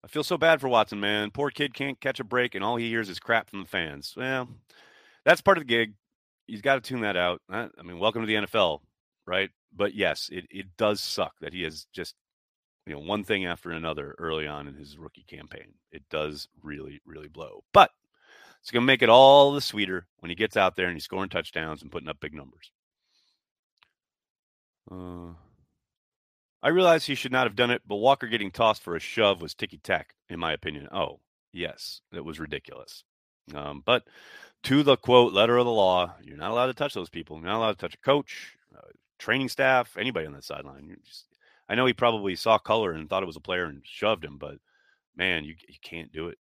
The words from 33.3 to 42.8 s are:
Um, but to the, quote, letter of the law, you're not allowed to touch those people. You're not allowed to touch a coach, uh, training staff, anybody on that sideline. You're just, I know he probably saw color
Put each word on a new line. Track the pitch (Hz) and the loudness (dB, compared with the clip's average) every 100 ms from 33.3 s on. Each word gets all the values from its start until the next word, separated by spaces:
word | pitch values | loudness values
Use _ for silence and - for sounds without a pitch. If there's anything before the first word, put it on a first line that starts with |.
| _ - | _ -16
Um, | 73 73 71 73 | -12 -12 -8 0
but | 123 _ - - - - _ | 0 _ -20 -20 -20 -20 _
to | - 135 | 0 4
the, | 143 131 | 6 4
quote, | - 123 120 | 8 8 8
letter | 95 117 120 | 4 4 4
of | 120 | 4
the | |
law, | 110 95 90 87 - | 4 4 4 0 -6
you're | - 73 | -20 -10
not | 87 | -4
allowed | 117 131 | -2 -2
to | |
touch | 123 143 | -2 -6
those | 107 87 | -6 -10
people. | 85 80 78 | -12 -12 -12
You're | 85 | -4
not | 110 | -2
allowed | 113 | -2
to | 101 | -2
touch | 85 - | -8 -4
a | |
coach, | - 143 139 - - _ _ | 2 2 0 -16 -18 _ _
uh, | - - _ _ _ | -20 -20 _ _ _
training | - 127 131 | -2 -2 -2
staff, | - 135 131 117 - | 0 2 4 0 -6
anybody | 117 98 78 | -4 -4 -6
on | |
that | 69 - | -12 -14
sideline. | 71 71 67 73 | -14 -14 -20 -20
You're | - | -20
just, | _ - _ _ _ _ - | _ -20 _ _ _ _ -4
I | 110 | 2
know | 127 | 2
he | |
probably | 117 120 110 98 90 | 4 2 2 -2 -2
saw | 113 107 | 2 2
color | - 113 | 2 0